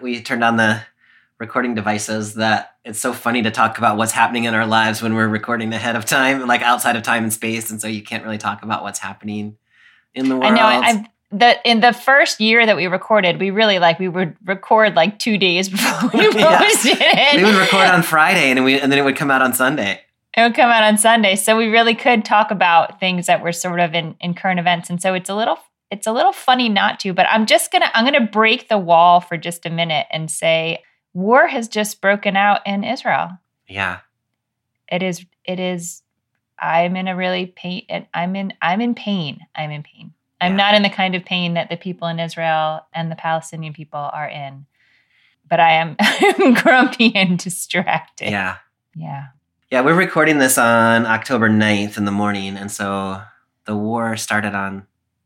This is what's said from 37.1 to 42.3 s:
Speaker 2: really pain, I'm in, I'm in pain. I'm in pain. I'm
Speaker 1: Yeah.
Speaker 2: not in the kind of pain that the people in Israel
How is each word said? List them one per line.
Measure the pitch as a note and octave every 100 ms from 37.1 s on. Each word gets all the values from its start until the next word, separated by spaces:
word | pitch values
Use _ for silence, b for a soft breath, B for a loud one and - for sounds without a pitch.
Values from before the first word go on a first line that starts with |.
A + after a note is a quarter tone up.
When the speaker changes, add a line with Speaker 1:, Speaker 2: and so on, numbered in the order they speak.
| F#3
Speaker 2:
really | F#3 F3+ F3+
pain, | - F3+ F3+ - E3+ -
I'm | - F3+ G3
in, | G3 -
I'm | E3 F#3+
in | A#3+
pain. | A#3 - G3 D3+ - - -
I'm | D3+
in | D3
pain. | D3 _ - - _ -
I'm | F3+
Speaker 1:
Yeah. | F#3+
Speaker 2:
not | G3 G#3
in |
the | G3+
kind | G3 F#3 F3+
of | -
pain | F3+ F3 E3+
that | -
the | E3+
people | F#3 F3+ E3+
in | E3
Israel | E3